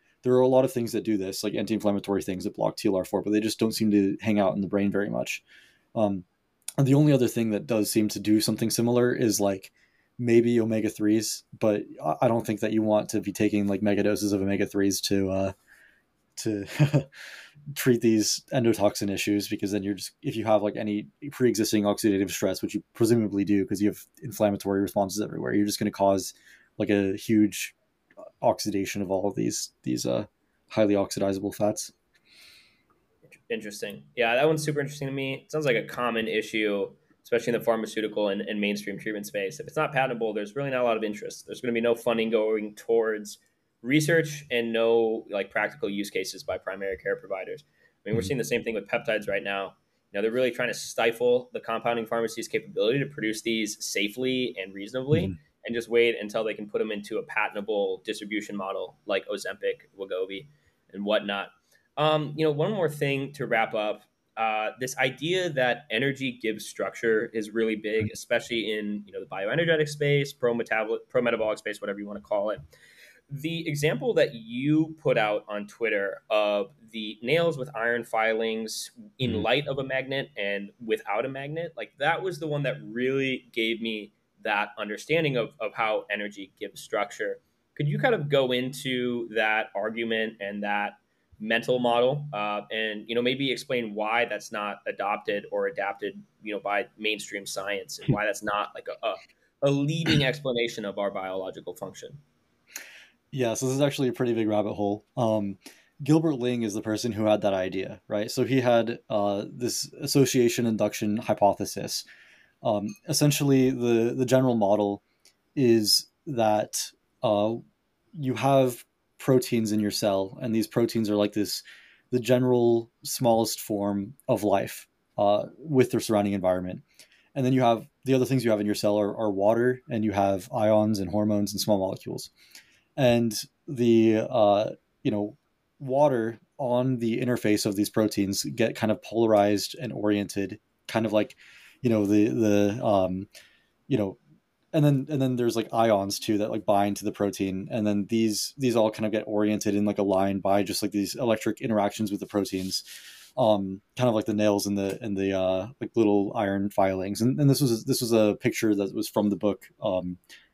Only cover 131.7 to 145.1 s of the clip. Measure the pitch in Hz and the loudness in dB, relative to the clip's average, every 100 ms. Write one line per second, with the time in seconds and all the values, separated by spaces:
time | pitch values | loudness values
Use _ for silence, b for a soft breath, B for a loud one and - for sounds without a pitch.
131.7 | 98 95 - - - - _ b b b | 0 0 -4 -8 -10 -12 _ b b b
132.7 | b b - 127 120 117 107 - _ - | b b 2 4 6 2 -2 -10 _ -8
133.7 | 117 120 113 113 110 - 120 104 101 110 | 2 6 8 8 4 2 4 4 4 0
134.7 | - _ _ 135 104 104 - _ _ _ | -6 _ _ -2 -2 -4 -8 _ _ _
135.7 | - 139 131 147 123 113 113 _ - 127 | -12 -2 2 4 2 -2 -6 _ -6 -2
136.7 | 123 131 123 117 113 123 120 107 104 110 | 0 2 0 0 0 0 0 2 2 2
137.7 | 98 104 - 107 - 98 98 - 127 110 | 0 0 2 2 2 -2 -2 -4 -2 -2
138.7 | - 110 107 - 113 113 104 104 101 - | 0 -2 -2 -2 0 4 6 4 2 -2
139.7 | - - - 104 104 95 101 95 107 _ | -8 -10 -2 2 2 0 -4 -4 -6 _
140.7 | _ - 113 110 104 101 - B B B | _ -6 -2 0 0 0 -6 B B B
141.7 | B 123 110 101 104 110 127 107 101 101 | B 0 2 4 4 4 4 4 4 2
142.7 | 113 127 98 92 92 98 b b b b | 0 2 2 2 -2 -8 b b b b
143.7 | b - 127 101 - _ _ _ _ _ | b -2 -2 -2 -6 _ _ _ _ _
144.7 | 160 147 139 143 | 2 4 4 0